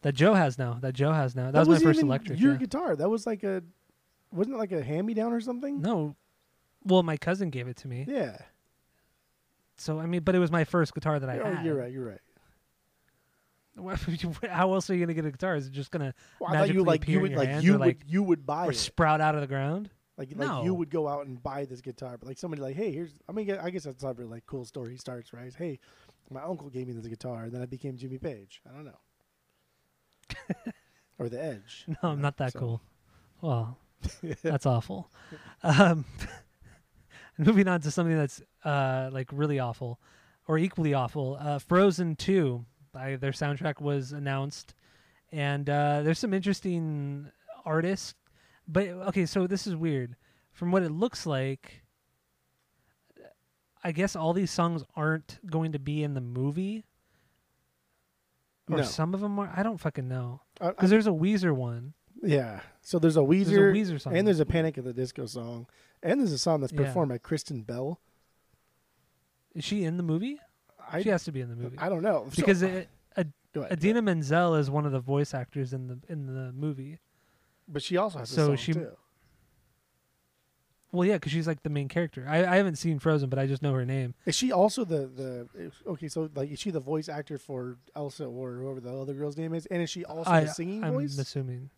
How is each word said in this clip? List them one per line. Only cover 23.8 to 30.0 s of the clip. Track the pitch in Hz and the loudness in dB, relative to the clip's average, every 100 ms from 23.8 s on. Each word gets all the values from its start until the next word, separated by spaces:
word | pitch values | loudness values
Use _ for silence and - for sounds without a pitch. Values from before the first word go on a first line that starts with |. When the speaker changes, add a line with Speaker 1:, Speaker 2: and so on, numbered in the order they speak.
| 147 | -10
Speaker 2:
that's | 127 | -8
how, | 135 120 | -8 -8
like, | 117 113 - | -10 -14 -10
cool | 139 120 | -10 -10
story | 143 120 127 | -10 -12 -12
starts, | - 123 120 | -12 -12 -14
right? | 120 127 123 | -16 -18 -10
"Hey, | 170 135 _ _ - _ _ | -10 -10 _ _ -20 _ _
my | 131 | -12
uncle | 156 175 143 | -10 -10 -8
gave | 127 127 | -10 -8
me | |
this | 117 113 | -10 -12
guitar, | 113 127 117 113 | -12 -10 -10 -10
and | |
then | 123 | -10
I | 123 | -10
became | 127 143 127 | -10 -10 -10
Jimmy | 131 131 | -10 -8
Page." | 165 117 98 - - | -8 -10 -16 -20 -20
I | |
don't | 135 | -20
know. | 151 - _ _ _ _ _ _ _ _ _ _ | -20 -20 _ _ _ _ _ _ _ _ _ _